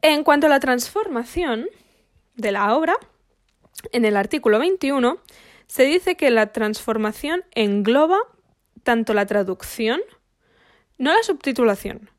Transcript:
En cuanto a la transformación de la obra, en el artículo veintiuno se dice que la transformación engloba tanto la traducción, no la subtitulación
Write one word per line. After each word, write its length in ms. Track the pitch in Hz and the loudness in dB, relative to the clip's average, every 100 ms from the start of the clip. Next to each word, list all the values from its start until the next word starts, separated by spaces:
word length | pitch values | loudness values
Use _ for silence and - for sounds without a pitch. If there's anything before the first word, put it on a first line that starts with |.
En 240 | 311 302 | 4 2
cuanto 220 | 302 294 302 | 4 4 4
a 40 | |
la 100 | 277 | 2
transformación 1080 | 269 247 240 - 427 254 240 - 339 226 320 _ _ _ _ _ _ | 2 -2 -2 -6 -4 -6 -8 -6 -4 -4 -8 _ _ _ _ _ _
de 180 | - 208 | -8 -4
la 220 | 202 202 | -2 0
obra, 220 | 247 320 415 - _ _ _ _ _ _ - - | 0 0 -2 -4 _ _ _ _ _ _ -20 -8
en 120 | 240 | 0
el 120 | 220 202 | 0 0
artículo 420 | 196 311 240 214 | -2 -2 2 2
veintiuno 600 | 311 381 269 277 240 339 _ - - - _ | 2 0 -2 0 0 -2 _ -20 -20 -20 _
se 180 | - | 0
dice 320 | 262 339 370 359 | 2 2 0 0
que 140 | 285 | 2
la 220 | 226 214 | 2 0
transformación 920 | 220 214 214 - 220 214 214 285 339 370 | -2 -4 -4 -4 -4 -4 -6 -6 -6 -6
engloba 640 | - 208 202 208 254 320 381 466 _ _ _ _ - | -4 -2 0 2 2 4 2 -2 _ _ _ _ -10
tanto 320 | - 233 220 | -2 -2 0
la 120 | 214 202 | -2 0
traducción, 760 | 208 190 185 - - 220 277 453 _ _ _ _ _ _ _ _ _ | -2 -2 -6 -10 -6 -4 -2 -6 _ _ _ _ _ _ _ _ _
no 140 | 262 | 2
la 80 | 370 | 2
subtitulación 880 | 453 330 - 262 240 196 196 - 208 | 2 -2 -4 0 0 0 -6 -14 -16